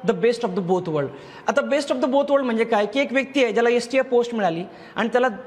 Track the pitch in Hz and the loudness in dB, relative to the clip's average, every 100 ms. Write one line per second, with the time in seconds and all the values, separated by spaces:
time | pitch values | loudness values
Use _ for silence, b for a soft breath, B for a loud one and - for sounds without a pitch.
0 | 180 180 220 233 220 185 175 185 175 151 | 0 2 0 0 -4 -4 0 -2 0 -4
1 | 139 B B B - 220 233 277 294 269 | -4 B B B 0 0 2 -2 0 -2
2 | 277 277 285 277 254 226 233 220 208 269 | 2 2 2 2 2 0 2 2 2 0
3 | 285 254 269 285 233 208 233 240 233 262 | 0 0 0 0 2 4 2 2 0 0
4 | 262 240 240 226 185 165 190 B B - | 2 2 2 0 0 -2 -8 B B -4
5 | 220 247 254 196 | 0 2 0 -2